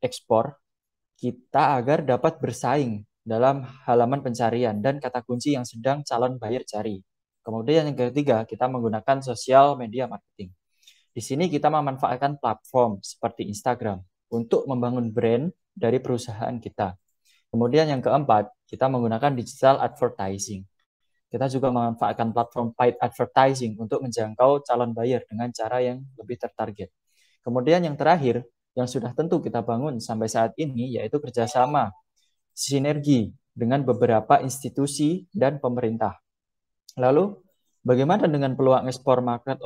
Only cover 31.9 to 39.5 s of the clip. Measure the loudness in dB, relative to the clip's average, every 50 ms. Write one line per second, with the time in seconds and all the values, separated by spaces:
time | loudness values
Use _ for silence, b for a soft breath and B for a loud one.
31.9 | -4 _ _ _ _ _ _ _ _ _ _ _ _ -10 -4 -2 -2 0 0 0
32.9 | -2 0 2 2 2 2 2 0 -6 -12 _ _ _ -4 -2 0 0 2 2 0
33.9 | 2 2 4 4 4 2 4 4 4 4 4 0 -6 -8 -10 -6 -4 -2 -2 -2
34.9 | -2 0 0 0 0 -2 -6 -10 -2 0 2 2 2 0 -2 -2 -2 0 -2 -2
35.9 | -2 -2 -2 -4 -4 -6 _ _ _ _ _ _ _ _ _ _ _ _ _ -16
36.9 | -4 0 2 4 4 4 2 2 -2 -10 _ _ _ _ _ _ _ _ 0 2
37.9 | 2 4 4 4 2 2 2 2 2 2 0 0 0 2 4 4 4 4 2 -2
38.9 | -6 -2 0 2 2 2 2 0 -4 -4 -6 -8